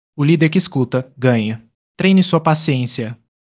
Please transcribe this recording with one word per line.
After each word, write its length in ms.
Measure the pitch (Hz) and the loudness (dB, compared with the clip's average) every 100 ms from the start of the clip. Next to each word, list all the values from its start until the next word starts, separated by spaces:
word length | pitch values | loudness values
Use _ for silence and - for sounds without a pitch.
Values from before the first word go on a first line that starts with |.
| _ - | _ -4
O 80 | |
líder 260 | 147 165 160 | 0 2 2
que 80 | 185 | 0
escuta, 540 | - 135 123 127 127 - | -2 -2 -2 -2 -6 -2
ganha. 460 | 127 117 107 110 _ _ _ - | 0 0 -2 -6 _ _ _ -4
Treine 280 | 190 190 | 2 2
sua 160 | 185 165 | 2 0
paciência. 760 | 160 156 - 131 123 - 113 117 _ _ | 0 0 0 -2 -4 -6 -8 -10 _ _